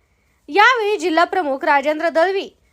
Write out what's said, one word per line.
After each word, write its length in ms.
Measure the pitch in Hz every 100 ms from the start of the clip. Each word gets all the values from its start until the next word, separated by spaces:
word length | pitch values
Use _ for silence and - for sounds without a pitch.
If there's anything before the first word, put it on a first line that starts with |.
| _ _ _ _ -
यावेळी 480 | 320 453 508 415 415
जिल्हा 280 | 339 320
प्रमुख 400 | 349 370 294 269
राजेंद्र 440 | 330 285 277 311 339
दळवी, 480 | 294 359 392 247 _ _